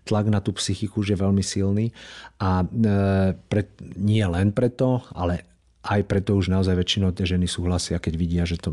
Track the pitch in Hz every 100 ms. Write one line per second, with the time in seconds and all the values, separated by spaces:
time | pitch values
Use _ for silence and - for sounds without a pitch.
0 | - 107 104 104 98 98 - 95 107 -
1 | 101 98 95 98 95 - 98 101 113 -
2 | - - - - 98 90 87 117 110 101
3 | 98 98 95 90 - 101 101 - - -
4 | 101 110 101 85 101 104 120 - 127 127
5 | - - 90 87 - _ _ _ - 104
6 | 98 98 95 101 92 92 92 90 90 -
7 | 95 87 92 90 90 - 87 87 - 87
8 | - 80 87 87 85 85 -